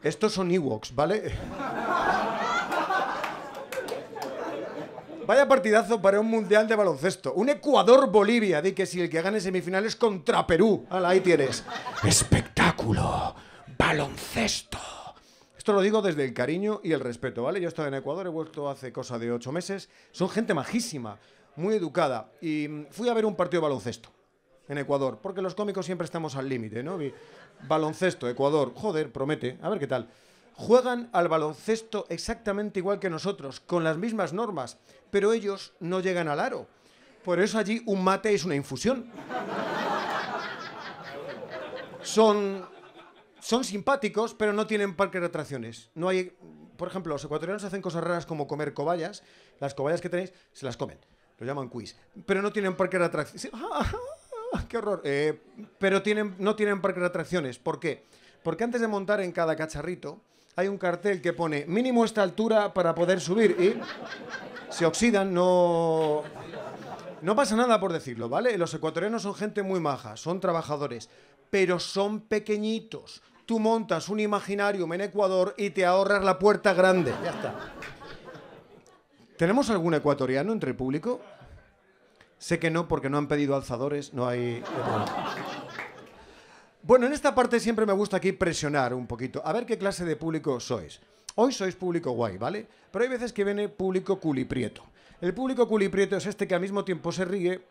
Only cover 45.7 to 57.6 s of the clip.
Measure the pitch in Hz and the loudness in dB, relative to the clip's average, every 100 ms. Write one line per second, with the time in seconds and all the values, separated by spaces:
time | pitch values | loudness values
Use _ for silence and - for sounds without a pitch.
45.7 | 113 - - 175 185 185 _ 170 151 156 | -14 -18 -4 -2 0 -2 _ -20 -20 -20
46.7 | - 175 185 165 143 147 151 165 202 196 | -10 -8 -6 -4 -6 -4 -6 -4 -6 -6
47.7 | 190 185 165 170 175 151 160 143 147 151 | -6 -6 -4 -2 -4 -4 -8 -6 -4 -6
48.7 | 147 147 175 160 208 _ - _ _ 139 | -4 -2 -2 -4 -10 _ -20 _ _ -8
49.7 | 139 139 165 175 175 185 _ _ - 131 | -4 -2 -2 -2 -6 -6 _ _ -12 -10
50.7 | 120 131 - _ _ _ _ 120 143 127 | -8 -10 -10 _ _ _ _ -8 -6 -8
51.7 | 120 104 - _ - 180 196 202 208 190 | -10 -12 -18 _ -20 -2 0 0 -2 -4
52.7 | 185 185 180 170 156 143 175 - 220 359 | 0 -2 2 0 0 -6 -8 -12 -10 -6
53.7 | - - 427 494 640 _ 480 453 - - | -2 -2 -4 -10 -14 _ -12 -8 -8 -6
54.7 | 233 208 185 147 139 151 151 - - 214 | -6 -4 -4 -2 0 0 -2 -12 -20 -20
55.7 | _ 196 196 202 208 208 185 196 214 208 | _ 2 2 2 0 -2 -2 -2 2 0
56.7 | 202 190 180 180 175 160 175 139 120 | 2 -2 0 -2 -2 -2 -2 -2 -6